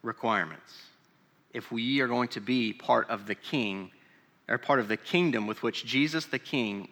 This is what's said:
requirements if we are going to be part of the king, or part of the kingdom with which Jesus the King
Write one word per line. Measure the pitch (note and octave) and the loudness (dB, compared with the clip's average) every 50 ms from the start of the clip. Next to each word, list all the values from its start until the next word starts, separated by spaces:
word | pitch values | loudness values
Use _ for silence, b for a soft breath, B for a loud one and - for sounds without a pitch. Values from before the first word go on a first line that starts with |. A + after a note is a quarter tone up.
requirements | - A#2 A2 - - A#2 A2 G2+ E2+ D#2+ D#2 D#2 - - - - - - _ _ _ _ _ _ _ _ _ _ _ _ | -6 -8 -8 -2 0 2 2 2 0 -2 -6 -14 -18 -20 -20 -20 -20 -20 _ _ _ _ _ _ _ _ _ _ _ _
if | - A#2 - - | -12 -10 -10 -6
we | A#2 A2+ A2+ B2 C3+ C#3 | -4 -2 0 2 2 2
are | C3 | 2
going | A#2+ A#2+ B2 B2 A#2 | 2 2 0 0 0
to | - A2+ | -4 -6
be | G2+ A2 B2+ B2+ A#2 A2 | -2 0 2 2 2 0
part | G#2 - - - B2 A#2 - - | -2 -4 2 4 4 4 4 2
of | A2+ G#2+ G2+ | -4 -6 -4
the | G#2+ G#2 | -6 -6
king, | - - - - C#3+ A#2 G#2 F#2+ G2 F#2+ F#2 b b b b b b b b b b _ - | -6 -4 -4 -2 0 0 -2 -4 -6 -8 -12 b b b b b b b b b b _ -2
or | A2+ | -2
part | B2+ - - C#3+ C3 | -2 2 2 2 2
of | A2+ | 4
the | G#2 A2 | 0 -2
kingdom | - - - - F3 F3 E3 B2+ A2 G#2+ G#2 | -4 -4 0 2 4 4 4 2 2 0 -2
with | G#2+ - - | -4 -2 -2
which | A#2 G#2+ - - | -2 -2 -2 -6
Jesus | A#2 A#2 C3+ D3 D#3 D#3 D#3+ D3+ | 0 2 2 2 2 0 -4 -4
the | - - B2+ | -4 -6 -6
King | - - - C#3 A#2 G#2+ G2+ G2 F#2+ - | -6 -2 -2 0 0 0 -2 -6 -8 -6